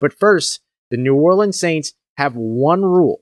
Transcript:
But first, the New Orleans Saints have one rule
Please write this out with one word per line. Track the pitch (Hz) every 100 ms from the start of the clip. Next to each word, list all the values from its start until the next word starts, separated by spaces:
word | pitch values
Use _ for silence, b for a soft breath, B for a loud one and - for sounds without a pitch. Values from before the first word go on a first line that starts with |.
But | 143 -
first, | 202 185 - - _ _ -
the | 120
New | 127
Orleans | 139 165 185 208 190
Saints | 175 156 147 _ _ -
have | 143 120
one | 113 117 143 180
rule | 196 180 147 -